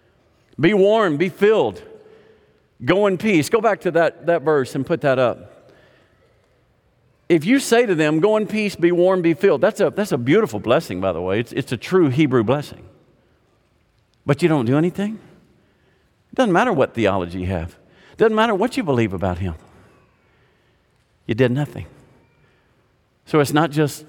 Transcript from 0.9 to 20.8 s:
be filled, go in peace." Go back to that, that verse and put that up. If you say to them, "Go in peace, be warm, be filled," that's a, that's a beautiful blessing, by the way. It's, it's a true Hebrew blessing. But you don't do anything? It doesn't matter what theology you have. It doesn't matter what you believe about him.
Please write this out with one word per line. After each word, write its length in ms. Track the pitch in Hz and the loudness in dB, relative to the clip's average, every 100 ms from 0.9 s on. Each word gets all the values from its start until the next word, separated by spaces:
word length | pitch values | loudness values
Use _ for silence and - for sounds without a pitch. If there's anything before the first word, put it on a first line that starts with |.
| 226 196 147 | 4 2 0
be 120 | 185 | -2
filled, 540 | - 208 214 120 92 - - - - _ _ _ _ _ - | 2 2 4 2 -4 -18 -20 -20 -20 _ _ _ _ _ -10
go 220 | 123 190 208 | -2 0 0
in 100 | 180 | 0
peace." 320 | 220 170 135 | 0 0 0
Go 120 | 220 | 0
back 220 | 220 190 | 0 -2
to 100 | 180 | -2
that, 340 | 160 156 - 165 | 0 -2 -2 -4
that 160 | 170 | -2
verse 320 | 147 147 127 | 2 0 0
and 100 | 139 | -6
put 180 | 127 123 | -4 -2
that 180 | 143 131 | 0 0
up. 340 | 120 - 92 - - _ _ _ _ _ _ _ _ _ _ _ _ _ _ _ - | 0 -2 -12 -20 -20 _ _ _ _ _ _ _ _ _ _ _ _ _ _ _ -2
If 160 | 170 | -2
you 140 | 165 269 | 2 -2
say 280 | - 226 240 | 2 0 2
to 80 | |
them, 260 | 160 151 160 | 0 0 2
"Go 160 | 202 214 | 0 0
in 100 | 214 | -2
peace, 300 | 214 208 - | -4 -4 -2
be 160 | 170 | 0
warm, 300 | 175 180 185 | 2 2 2
be 120 | 170 | 0
filled," 260 | 160 196 143 | 2 2 2
that's 200 | 190 214 | 0 0
a, 100 | 165 | -2
that's 220 | - 208 | -2 -4
a 60 | 139 | -2
beautiful 420 | 120 190 196 107 | 2 2 2 -4
blessing, 400 | 98 143 - 90 | 0 0 0 -4
by 120 | 95 | -4
the 100 | 82 | -4
way. 180 | 92 101 | -2 -4
It's, 120 | 120 | -4
it's 200 | - - | -8 -6
a 40 | 123 | -8
true 340 | - 185 151 | -2 2 2
Hebrew 340 | 127 151 127 | 2 2 2
blessing. 420 | 110 143 139 - - _ _ _ _ _ _ _ _ _ _ _ _ _ - | 0 -2 -4 -18 -20 _ _ _ _ _ _ _ _ _ _ _ _ _ -4
But 160 | 143 | 0
you 60 | 170 | 2
don't 180 | 156 113 | 2 2
do 100 | 143 | 2
anything? 420 | 175 180 202 220 - - _ _ _ _ _ _ _ _ _ | 0 -2 -8 -8 -16 -20 _ _ _ _ _ _ _ _ _
It 40 | - | -2
doesn't 160 | 240 | 2
matter 200 | 175 247 | 2 2
what 220 | 165 113 | 0 0
theology 460 | 117 101 95 87 90 | 2 0 0 -4 -6
you 60 | 90 | -4
have. 300 | 90 85 - _ _ - | -4 -6 -14 _ _ -14
It 60 | - | 0
doesn't 160 | 220 | 0
matter 200 | 220 233 | 2 0
what 220 | 190 247 277 | 0 -2 -4
you 60 | |
believe 300 | 180 123 110 | -2 0 0
about 260 | 92 92 87 | -2 -4 -4
him. 160 | 92 82 - - _ _ _ _ _ _ _ _ _ _ | -6 -8 -16 -20 _ _ _ _ _ _ _ _ _ _